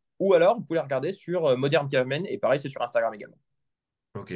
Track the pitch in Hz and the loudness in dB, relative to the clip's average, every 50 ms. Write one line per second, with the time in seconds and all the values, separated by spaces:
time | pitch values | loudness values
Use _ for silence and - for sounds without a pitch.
0 | _ _ _ - 180 196 190 170 165 180 175 170 160 - 165 165 143 139 139 131 | _ _ _ -2 2 4 6 6 6 6 4 2 0 -4 -4 -4 -2 -2 -2 -4
1 | 135 165 196 - - - 175 180 160 147 127 123 135 143 143 160 143 139 139 135 | -2 -4 -6 -8 -6 -4 -4 0 2 2 2 2 2 2 2 2 0 0 0 0
2 | 127 127 135 151 185 - 123 131 - 113 131 143 143 139 - - 120 120 - 117 | 0 0 -2 -4 -6 -6 -6 -2 0 0 0 0 -2 -6 -8 -8 -6 -4 -2 -2
3 | 113 113 110 104 - - - _ _ _ _ _ _ _ _ _ _ _ _ _ | -2 -2 -4 -8 -14 -18 -20 _ _ _ _ _ _ _ _ _ _ _ _ _
4 | _ _ - 101 95 - 90 | _ _ -14 -14 -12 -10 -10